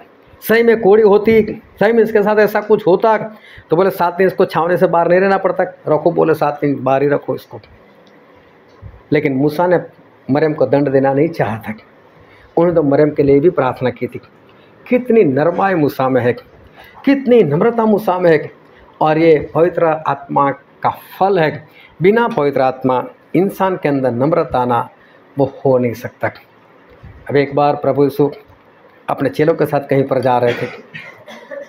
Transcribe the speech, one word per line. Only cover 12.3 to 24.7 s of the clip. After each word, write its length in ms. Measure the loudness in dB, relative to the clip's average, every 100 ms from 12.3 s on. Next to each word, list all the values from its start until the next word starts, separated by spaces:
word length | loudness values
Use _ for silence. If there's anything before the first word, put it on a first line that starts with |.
| -20 -6 0
उन्होंने 160 | 0
तो 100 | 2
मरियम 280 | 0 2 0
के 120 | 0
लिए 160 | 2 2
भी 100 | 2
प्रार्थना 400 | 0 -2 -2 -6
की 180 | -6 -10
थी। 140 | -10 -20 _ _ _ -20 _ -2
कितनी 360 | -2 2 2
नरमाई 500 | 2 2 0 0 -2
मूसा 360 | 0 -2 -2 0
में 120 | 0
है, 120 | 0 -2 -8 -20 -20 -20 -20 -6 0
कितनी 380 | 0 4 4
नम्रता 420 | 4 2 0 0 0
मूसा 340 | 0 0 0
में 120 | 2
है। 200 | 2 0 -16 _ -20 -14 -4
और 160 | 0 2
ये 340 | 4 4 2
पवित्र 320 | 0 0 0 -2
आत्मा 640 | -2 -4 -8 -4 -2 -2
का 380 | -2 _ -6 -6
फल 500 | -6 -10 -2 0 2
है। 280 | 0 -4 -14 -20 -18 -2
बिना 260 | 2 2 0
पवित्र 340 | -2 -2 0
आत्मा 440 | -2 -2 -2 -2 -4 -14 _ -2
इंसान 420 | -2 -2 -2 -2
के 120 | -2
अंदर 220 | -2 -2
नम्रता 480 | -2 0 0 -2 -2
आना 300 | -2